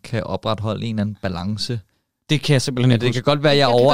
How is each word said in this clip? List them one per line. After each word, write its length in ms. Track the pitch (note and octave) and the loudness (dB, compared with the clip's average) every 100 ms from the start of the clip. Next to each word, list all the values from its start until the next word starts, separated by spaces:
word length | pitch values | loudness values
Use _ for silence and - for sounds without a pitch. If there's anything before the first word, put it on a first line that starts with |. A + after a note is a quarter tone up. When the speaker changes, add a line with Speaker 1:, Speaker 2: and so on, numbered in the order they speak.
Speaker 1:
kan 200 | - A#2 | -8 -6
opretholde 640 | - F#2 A2 G#2 G#2 G2+ A2+ | -6 -6 -4 -4 -4 -6 -6
en 100 | A2 | -4
eller 60 | |
anden 160 | G#2 G#2 | -4 -4
balance? 580 | F#2+ F2 F#2 G#2 - A#2+ - _ _ _ - | -8 -6 -6 -6 -6 -8 -10 _ _ _ -4
Speaker 2:
Det 120 | D3+ | -2
kan 120 | - | 2
jeg 80 | C#3 | 0
simpelthen 280 | - B2+ B2+ | 0 0 2
Speaker 1:
Ja, 40 | A#2 | 4
Speaker 2:
ikke 60 | |
Speaker 1:
det 80 | A#2+ | 2
Speaker 2:
huske. 140 | A#2+ | -2
Speaker 1:
kan 80 | C3+ | 0
godt 120 | D3 | 2
være, 80 | D3 | 2
at 60 | C#3+ | 2
jeg 100 | C3+ | 4
Speaker 3:
Jeg 80 | A#2+ | 4
kan 80 | |
godt 0 | |
huske 40 | B2+ | 4